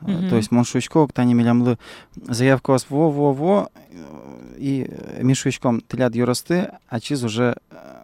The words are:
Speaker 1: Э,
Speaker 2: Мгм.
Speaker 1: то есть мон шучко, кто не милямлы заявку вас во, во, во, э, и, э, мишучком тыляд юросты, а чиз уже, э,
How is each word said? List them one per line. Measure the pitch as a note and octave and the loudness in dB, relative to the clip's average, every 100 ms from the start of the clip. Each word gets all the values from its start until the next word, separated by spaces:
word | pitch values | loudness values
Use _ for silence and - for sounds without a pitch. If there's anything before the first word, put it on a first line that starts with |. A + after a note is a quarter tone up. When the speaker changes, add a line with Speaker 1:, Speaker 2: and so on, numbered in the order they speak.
Speaker 1:
Э, | - | -6
Speaker 2:
Мгм. | F3 F#3 | -2 0
Speaker 1:
то | A#2 | 0
есть | G#2+ | 2
мон | A#2+ | 2
шучко, | A#2 B2+ - D#3+ C#3 | 2 -2 0 2 2
кто | - | 2
не | B2 | 2
милямлы | A#2+ A#2 A#2+ B2 A#2 - - - | 4 4 4 2 0 -6 -20 -20
заявку | - - A#2 C3 C3+ - | -18 -8 0 4 2 4
вас | C3 - | 0 2
во, | C#3 D#3+ | 2 2
во, | C#3+ D3 | 4 2
во, | C3+ E3+ G3+ - - - | 2 2 0 0 -10 -20
э, | E2+ D2 D2+ C2+ B1 B1 B1 | -20 -18 -18 -18 -18 -18 -8
и, | C3+ C3+ - | -4 -2 -4
э, | D2 - - | -10 -14 -2
мишучком | B2+ C3+ C3+ - B2+ A2+ | 0 2 0 0 0 -2
тыляд | - B2+ B2 | -4 -2 0
юросты, | A#2 A#2+ B2 - F3 - - - | 0 0 -2 -2 -2 -2 -10 -8
а | A#2+ | -8
чиз | - C#3+ | -4 -4
уже, | A#2 A2 B2 - _ | -2 0 0 -2 _
э, | F2+ C2 B1+ | -20 -20 -20